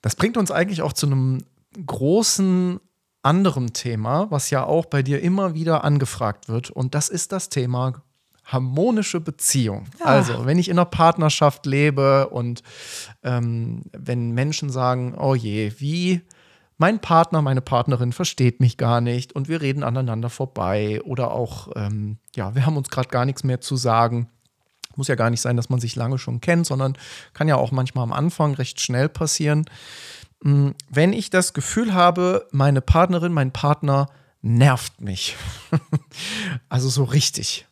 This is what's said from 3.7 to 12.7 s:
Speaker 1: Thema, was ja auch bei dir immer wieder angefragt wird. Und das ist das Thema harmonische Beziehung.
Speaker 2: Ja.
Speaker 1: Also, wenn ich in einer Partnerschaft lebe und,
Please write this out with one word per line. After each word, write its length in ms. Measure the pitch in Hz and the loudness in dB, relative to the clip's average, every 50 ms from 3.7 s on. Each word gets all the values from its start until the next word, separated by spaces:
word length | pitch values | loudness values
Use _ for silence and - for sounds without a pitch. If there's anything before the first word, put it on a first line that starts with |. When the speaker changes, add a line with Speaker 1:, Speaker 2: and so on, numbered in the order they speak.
Speaker 1:
Thema, 580 | - - - 123 117 107 107 113 135 160 202 214 | -6 -6 -6 -4 -4 -4 -2 0 0 0 0 0
was 200 | 156 139 - - | -2 -4 -2 0
ja 140 | 147 135 131 | 0 0 0
auch 220 | - 151 165 165 | 2 0 0 0
bei 160 | - - 139 | 0 -2 -2
dir 180 | 135 135 143 135 | 0 0 -2 0
immer 320 | - 175 185 202 196 185 156 | 0 0 0 2 0 -2 -2
wieder 300 | 160 160 165 160 151 - | -2 0 0 0 2 2
angefragt 640 | 175 147 143 131 - - - 120 104 104 _ - - | 2 2 2 0 -2 -4 -4 -4 -4 -4 _ -8 -6
wird. 220 | 113 117 123 - | -6 -6 -6 -6
Und 240 | - - 127 127 - | -6 -6 -4 -2 -2
das 140 | 147 147 - | -2 -4 -2
ist 220 | 202 170 - - | -4 -6 -6 -4
das 200 | 196 185 - - | -6 -6 -6 -4
Thema 520 | - 139 123 123 123 123 127 131 127 - _ _ _ _ _ _ _ _ _ - | -4 -4 -2 -2 -2 -2 -2 -4 -4 -8 _ _ _ _ _ _ _ _ _ -4
harmonische 720 | - 123 127 127 131 151 185 247 233 214 202 - - 175 | -2 -2 -2 0 0 0 2 2 2 0 -2 -2 -4 -6
Beziehung. 680 | 160 165 151 - - - - 135 120 107 95 - - - - - | -6 -6 -8 -4 -2 0 2 2 0 0 -2 -6 -10 -14 -14 -2
Speaker 2:
Ja. 60 | 339 | 4
Speaker 1:
Also, 400 | - 135 139 123 120 117 120 120 | 6 6 6 6 4 -2 -2 0
wenn 120 | 131 156 180 | 2 2 2
ich 100 | 175 190 | 2 2
in 100 | 175 175 | 2 2
einer 80 | 175 | 2
Partnerschaft 800 | 175 - - 165 151 170 - 160 151 - - 156 143 - - - | 2 4 6 6 6 6 6 2 2 4 4 4 4 4 2 -4
lebe 600 | 143 135 143 147 151 139 139 139 139 135 139 135 - | -2 2 2 2 2 2 4 4 4 6 4 4 2
und, 340 | - 123 120 120 120 120 _ - | -2 -4 -4 -4 -6 -8 _ -20